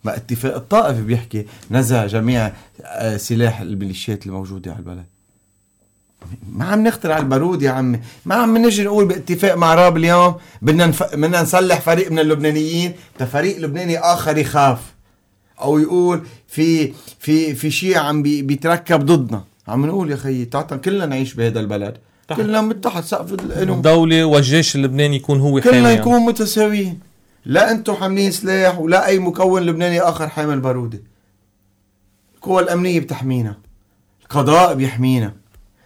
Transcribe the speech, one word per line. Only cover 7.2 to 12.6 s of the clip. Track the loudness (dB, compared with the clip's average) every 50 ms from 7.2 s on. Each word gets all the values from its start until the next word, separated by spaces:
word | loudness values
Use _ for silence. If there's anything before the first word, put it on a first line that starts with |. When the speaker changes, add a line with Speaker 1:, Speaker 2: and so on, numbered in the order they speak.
| -2 -2 -2 0 0 -2 -2 -2 -2
Speaker 1:
يا | -2
عمي، | -2 0 -2 -2 -2 -4 -6 -12 -20 -16 -6
ما | -4 -2
عم | 0 2 2 2
نجي | 4 4 2 2 2 -2
نقول | 0 2 2 2
باتفاق | 2 0 -4 -4 -4 -2 0 0 0 2
مع | 2 2 4 6
راب | 6 6 6 4
اليوم | 4 2 4 4 6 6 4 2 -2 -12 -20 -14 -4 0
بدنا | 2 4 4 4 2 2
نف-، | 0 -4 -4 -2
بدنا | -2 0 0 2 0 0
نسلح | 2 2 2 4 4 2 0
فريق | 2 0 2 2 0 0
من | 0 0
اللبنانيين، | 2 2 2 2 0 0 0 0